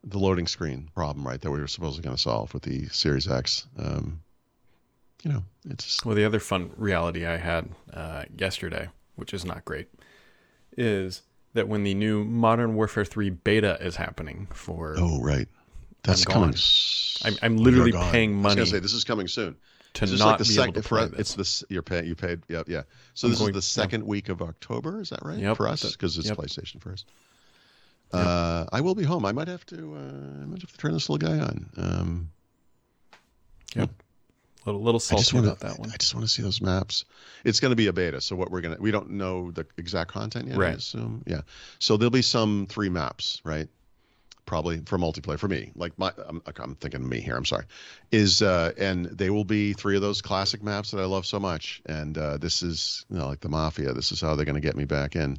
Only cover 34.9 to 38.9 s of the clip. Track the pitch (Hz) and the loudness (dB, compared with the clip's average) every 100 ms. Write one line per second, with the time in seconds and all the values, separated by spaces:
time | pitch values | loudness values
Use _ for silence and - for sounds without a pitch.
34.9 | 117 - 107 - 127 107 - - - 110 | 2 4 4 6 6 4 2 -6 -8 -10
35.9 | - - 117 113 - 107 90 95 92 104 | -2 -2 0 -2 0 0 0 2 0 0
36.9 | - - - - - 127 104 135 117 104 | -4 -6 -20 -20 -2 0 4 4 4 4
37.9 | 90 87 69 - 92 90 90 82 80 107 | 4 0 -2 -4 -4 -2 -4 -4 -2 0